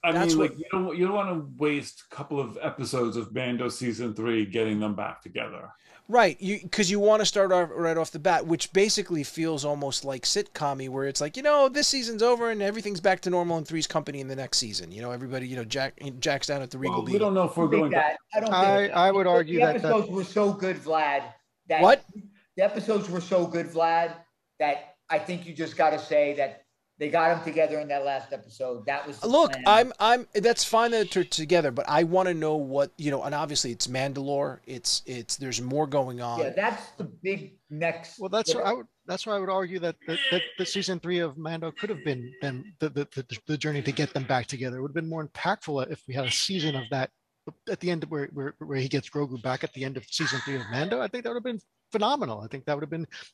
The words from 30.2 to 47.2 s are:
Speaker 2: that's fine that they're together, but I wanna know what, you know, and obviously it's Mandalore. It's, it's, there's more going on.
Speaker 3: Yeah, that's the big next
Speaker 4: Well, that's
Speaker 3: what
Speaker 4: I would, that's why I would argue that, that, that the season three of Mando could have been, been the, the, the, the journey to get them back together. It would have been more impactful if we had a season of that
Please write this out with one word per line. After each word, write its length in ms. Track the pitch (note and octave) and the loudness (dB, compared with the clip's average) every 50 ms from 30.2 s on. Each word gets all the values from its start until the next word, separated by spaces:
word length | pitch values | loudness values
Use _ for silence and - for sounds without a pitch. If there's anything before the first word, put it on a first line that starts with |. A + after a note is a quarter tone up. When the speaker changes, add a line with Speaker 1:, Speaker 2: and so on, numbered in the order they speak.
| A#3+ - _ | 2 -2 _
Speaker 2:
that's 300 | G#3+ F#3 A#3 A#3 - - | 2 2 2 2 2 0
fine 260 | - - A3 A#3 A#3+ | 2 4 4 4 4
that 200 | A#3 A3+ G#3 F3 | 2 2 0 0
they're 140 | - F#3+ F3 | 0 0 0
together, 460 | F3+ - - D#3+ D3 F3+ F3 D#3+ C#3+ | 0 -2 -4 0 4 4 4 4 2
but 180 | A#2+ A#2 - - | 0 -2 -2 2
I 160 | D3 D#3 E3 | 4 4 4
wanna 300 | E3 F3 F#3 F#3 F#3 F3 | 4 4 2 2 2 0
know 220 | D#3+ D#3 D#3 D#3 | 0 0 0 0
what, 340 | D#3 C#3+ C3 C3+ C#3 C#3+ C#3 _ - | 0 -2 -2 0 0 0 0 _ -6
you 120 | D#3 D3 | -4 -2
know, 120 | C#3+ C3+ - | -2 -2 -2
and 120 | C#3+ C#3+ | -2 -4
obviously 380 | D3 D#3 D3 D3 C3 - B2+ A#2 | -4 -4 -2 -2 -2 -2 -2 -2
it's 140 | - - | -4 -4
Mandalore. 720 | B2 B2 C3 C3 C#3 C3+ C#3 C#3 C#3 C#3+ C#3 C#3+ D3 C3 - _ | -2 -2 -2 -2 -2 -2 -4 -4 -2 0 0 0 -2 -4 -10 _
It's, 360 | - C3 - - - - - - | -14 -14 -6 -4 -2 -2 -2 -4
it's, 300 | - B2+ B2 A#2 _ - | -6 -10 -10 -6 _ -8
there's 260 | - C#3 C3 A#2+ G#2+ B2 | -6 -6 -6 -6 -4 -4
more 240 | B2 C3 D3 D#3 | -2 0 0 0
going 340 | C#3+ C3+ D3 C3 B2+ B2 A#2+ | 2 2 0 0 0 -4 -8
on. 200 | A#2+ A#2+ A#2 A2+ | -6 -6 -2 -2
Speaker 3:
Yeah, 100 | A#2+ B2+ | -2 -2
that's 400 | C3 - G3+ A#3 - - - - - - | 0 0 0 0 -2 -2 -12 -16 -12 -12
the 60 | G3+ | -12
big 500 | A#2 - - - F#3 G3 F#3 - - _ _ _ _ | -12 -12 -8 -4 -4 -4 -4 -6 -14 _ _ _ _
next 480 | D3+ D3+ E3 E3+ D#3+ E3 - - - - | -8 -4 -2 -2 -4 -4 -10 -16 -16 -12
Speaker 4:
Well, 100 | F#3+ F#3+ | -10 -4
that's 260 | F#3 A3 A3 - A#3+ | -2 -2 0 0 0
Speaker 3:
what 120 | A#3+ - | 0 2
Speaker 4:
I 80 | G3 A#3 | 0 -2
would, 120 | B3+ A#3 _ _ _ _ | -2 -6 _ _ _ _
that's 200 | - F3+ F#3+ - | -8 -8 -8 -4
why 80 | A3 G#3+ | -4 -4
I 40 | G3+ | -2
would 100 | F#3+ F#3 | -2 0
argue 300 | F#3+ F#3+ F#3+ F3 F#3 F#3 | 0 -2 -2 -2 -4 -4
that, 180 | E3+ E3+ E3 _ _ | -4 -4 -4 _ _
that, 120 | - D#3+ E3+ - - | -6 -4 -2 0 0
that 120 | F3 F#3 E3+ - - - | 0 0 -2 -4 -6 -6
the 80 | F#3 | -6
season 340 | F3+ - G3 F#3 F#3+ F#3+ E3+ | -4 -4 -4 -4 -4 -4 -4
three 200 | - E3 F3+ F3 | -4 -2 -2 0
of 180 | F3 D#3+ C3+ D3 | -2 -2 -4 -8
Mando 320 | D#3+ D#3 E3 E3 D#3+ E3 | -8 -8 -8 -6 -8 -8
could 180 | D3+ - - G#3 | -8 -8 -6 -6
have 160 | G#3+ D3 - | -6 -4 -4
been, 260 | D#3 C3+ B2+ A#2+ B2 - - - | -4 -4 -4 -6 -12 -12 -8 -8
been 280 | C#3+ C3 B2+ - G#3+ - _ | -6 -6 -6 -10 -14 -8 _
the, 100 | - D#3 | -4 -4
the, 180 | C3+ C#3 C#3+ - - | -2 -4 -6 -6 -8
the, 240 | C#3 C3 _ B2 G#2+ _ | -12 -10 _ -12 -16 _
the 100 | - D#3 | -6 -4
journey 240 | C#3+ B2 D3+ D3+ C#3+ | -4 -2 -4 -4 -2
to 120 | C3 - C3+ | -2 -4 -2
get 200 | - D3+ C#3 - | -2 -2 -2 -2
them 120 | D3+ C3+ | -4 -2
back 220 | A2 C#3 B2+ A#2 | 0 0 0 0
together. 300 | - - B2+ B2+ B2+ A#2+ | -4 -8 -8 -6 -6 -6
It 60 | C3 C3 | -6 -8
would 80 | D3 | -6
have 40 | C#3 | -6
been 140 | E3+ E3 D#3+ | -6 -6 -4
more 180 | D#3+ D#3+ D#3 | -6 -6 -8
impactful 640 | D3 _ - - E3+ G3+ - - - D3+ C#3 B2+ - | -8 _ -6 -2 -2 -2 -2 -4 -6 -4 -4 -4 -4
if 120 | D#3+ - _ | -6 -12 _
we 60 | - B2+ | -8 -6
had 140 | C3+ C3+ | -4 -2
a 40 | B2 | -2
season 460 | A2+ - - - F#3+ F#3 D3+ D#3 C#3+ | -2 -2 -2 -2 -2 -2 -2 -2 -2
of 80 | C3+ B2 A2+ | -4 -6 -4
that 200 | C#3+ C3 C3 - _ _ | -4 -4 -4 -4 _ _